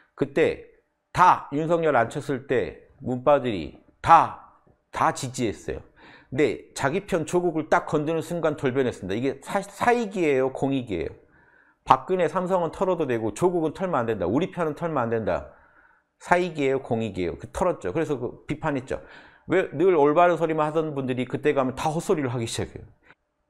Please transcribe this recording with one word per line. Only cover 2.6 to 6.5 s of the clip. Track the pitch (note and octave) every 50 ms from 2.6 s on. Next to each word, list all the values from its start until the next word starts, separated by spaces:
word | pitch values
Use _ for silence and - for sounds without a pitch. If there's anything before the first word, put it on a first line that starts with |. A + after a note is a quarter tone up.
| F#2+ D2+ - - - _ _ -
문바들이 | - G#2+ B2+ B2 B2+ D3 D3 C#3 B2+ B2 G#2+ F2+ D2+ C2 - - _ _ _ _
다, | - - E3 D#3 C3+ A2 - - - - - _ _ _ _ _ _ _
다 | - - C3+ D#3 E3
지지했어요. | - - B2+ B2+ - B2 G#2+ - - - - C2+ D2+ - - _ _ - - - - _ _
근데 | - B2+ D3+ A#2+